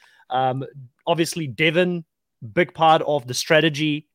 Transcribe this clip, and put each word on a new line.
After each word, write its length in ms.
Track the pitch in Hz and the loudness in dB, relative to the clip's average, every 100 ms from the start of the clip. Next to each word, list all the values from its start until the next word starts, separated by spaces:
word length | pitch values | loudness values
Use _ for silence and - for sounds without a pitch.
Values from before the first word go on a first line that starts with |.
| _ _ - | _ _ -6
Um, 340 | 127 131 131 135 143 127 _ - | -2 0 -2 -8 -14 -20 _ -2
obviously, 420 | 165 160 175 147 | 0 0 -4 -8
Devin, 580 | 113 160 160 180 175 - _ _ _ 117 | 0 0 2 0 -2 -8 _ _ _ -6
big 200 | 104 170 | -2 -2
part 280 | - 160 160 | 2 4 4
of 260 | 151 147 120 | 2 -4 -4
the 60 | |
strategy 720 | 127 - 156 160 143 156 147 - | -8 2 2 2 0 -4 -4 -8